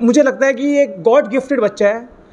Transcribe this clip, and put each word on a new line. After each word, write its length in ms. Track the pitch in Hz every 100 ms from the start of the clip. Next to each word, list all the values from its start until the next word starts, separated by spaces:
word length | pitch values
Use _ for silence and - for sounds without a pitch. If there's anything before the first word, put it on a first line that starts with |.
मुझे 200 | 233 285
लगता 240 | 269 254 269
है 80 |
कि 80 | 240
ये 240 | 285 285 269
गॉड 420 | 190 220 269 285
gifted 320 | 247 262 269
बच्चा 280 | 208 - 202
है, 200 | 226 247 - -